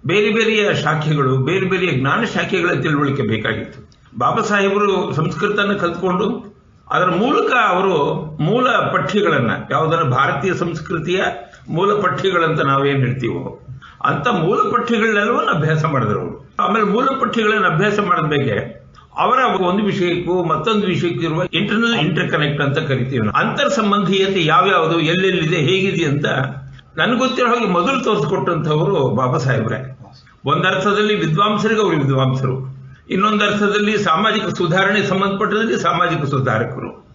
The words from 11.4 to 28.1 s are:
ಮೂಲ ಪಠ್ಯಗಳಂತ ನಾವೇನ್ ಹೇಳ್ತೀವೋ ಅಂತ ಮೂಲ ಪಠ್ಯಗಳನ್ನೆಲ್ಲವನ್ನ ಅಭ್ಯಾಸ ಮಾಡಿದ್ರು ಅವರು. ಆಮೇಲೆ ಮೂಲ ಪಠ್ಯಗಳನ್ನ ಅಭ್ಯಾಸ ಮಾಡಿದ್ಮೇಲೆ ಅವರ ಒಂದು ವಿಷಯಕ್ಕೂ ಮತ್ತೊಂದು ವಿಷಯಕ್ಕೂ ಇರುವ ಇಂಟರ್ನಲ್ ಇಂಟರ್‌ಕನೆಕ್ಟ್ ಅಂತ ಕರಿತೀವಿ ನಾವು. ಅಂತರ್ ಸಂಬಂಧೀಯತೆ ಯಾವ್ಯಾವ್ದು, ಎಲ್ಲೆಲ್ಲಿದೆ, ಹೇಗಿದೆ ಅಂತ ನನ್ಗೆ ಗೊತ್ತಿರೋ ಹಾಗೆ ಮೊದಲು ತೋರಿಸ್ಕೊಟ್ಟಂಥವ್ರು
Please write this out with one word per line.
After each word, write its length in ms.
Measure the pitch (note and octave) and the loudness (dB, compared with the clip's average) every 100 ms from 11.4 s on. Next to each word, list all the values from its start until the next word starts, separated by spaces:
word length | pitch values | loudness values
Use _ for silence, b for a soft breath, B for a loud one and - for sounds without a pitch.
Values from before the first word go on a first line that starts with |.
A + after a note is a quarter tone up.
| - B - | -14 B -6
ಮೂಲ 320 | D#3 G3+ - | 0 2 2
ಪಠ್ಯಗಳಂತ 600 | F#3 - F#3+ F3+ E3 D#3 | 0 0 0 2 2 0
ನಾವೇನ್ 380 | C#3+ C3+ C#3 C#3 | 2 2 2 2
ಹೇಳ್ತೀವೋ 680 | B2 G#2 A2+ F2 F2+ - - - B B | 0 0 -4 -4 -8 -12 -16 -18 B B
ಅಂತ 240 | - F#3 A#3+ | -2 0 0
ಮೂಲ 300 | G#3 D#3+ A#3 - | 0 0 2 0
ಪಠ್ಯಗಳನ್ನೆಲ್ಲವನ್ನ 760 | A#3+ A#3 A3+ A3+ G#3 G#3 C4 D4 | 0 0 0 2 2 0 0 0
ಅಭ್ಯಾಸ 340 | F3 D3+ D#3 | 0 0 0
ಮಾಡಿದ್ರು 360 | D#3 C#3+ A2 F#2+ | 0 0 0 -2
ಅವರು. 280 | F2 - - - | -4 -10 -14 -4
ಆಮೇಲೆ 240 | - G#3+ G3+ | 0 0 2
ಮೂಲ 200 | G3+ C4+ | 2 0
ಪಠ್ಯಗಳನ್ನ 600 | C4 B3+ A#3 G#3+ G#3+ F#3 | 0 -2 0 0 2 0
ಅಭ್ಯಾಸ 320 | D#3+ G#3 G#3 | 2 0 0
ಮಾಡಿದ್ಮೇಲೆ 880 | G3+ - D3+ D3 A#2 G2+ - - - B B - | 0 0 0 0 0 -2 -4 -12 -20 B B -2
ಅವರ 200 | F#3 B3+ B3 F#3 | 0 2 2 0
ಒಂದು 240 | F3+ F#3+ | 0 0
ವಿಷಯಕ್ಕೂ 600 | G#3 C#3 F3 D#3+ D#3+ F3+ | 0 0 0 0 -2 -2
ಮತ್ತೊಂದು 420 | E3+ D#3 A3+ G#3+ F#3 | 0 0 0 0 0
ವಿಷಯಕ್ಕೂ 340 | D#3+ E3+ C3+ | 0 0 -2
ಇರುವ 240 | D#3+ D#3 - | -2 -2 -2
ಇಂಟರ್ನಲ್ 420 | D#3+ G3+ A3 A#3 | -2 0 0 0
ಇಂಟರ್‌ಕನೆಕ್ಟ್ 680 | A3+ D3+ D3 C#3+ D#3+ D3 - | 2 0 0 0 0 0 0
ಅಂತ 160 | C#3 C3+ | 0 -2
ಕರಿತೀವಿ 480 | D3 B2+ B2 B2+ G#2+ | 0 -2 0 0 0
ನಾವು. 100 | C#3 | 0
ಅಂತರ್ 340 | G#3 A3+ C#4+ | 0 0 0
ಸಂಬಂಧೀಯತೆ 720 | - G#3 G3+ F3+ F#3+ F#3+ F#3+ | 0 2 2 2 2 2 2
ಯಾವ್ಯಾವ್ದು, 560 | D#3 E3 F#3+ F#3 D#3+ E3+ | 2 4 4 2 2 2
ಎಲ್ಲೆಲ್ಲಿದೆ, 560 | D#3 F3+ F#3+ F3+ D#3 F3 | 2 2 2 0 0 0
ಹೇಗಿದೆ 480 | C#3 F#3+ F#3+ E3 | 2 2 0 0
ಅಂತ 220 | D#3+ C#3+ - - C3+ - - B - - | 0 0 0 -2 -4 -8 -14 B -14 -4
ನನ್ಗೆ 220 | F3 B3 | 0 0
ಗೊತ್ತಿರೋ 300 | B3+ - A#3+ | 0 0 0
ಹಾಗೆ 180 | A#3+ G#3+ | 2 2
ಮೊದಲು 380 | F3 F3+ C4 | 2 2 0
ತೋರಿಸ್ಕೊಟ್ಟಂಥವ್ರು 1040 | - | 0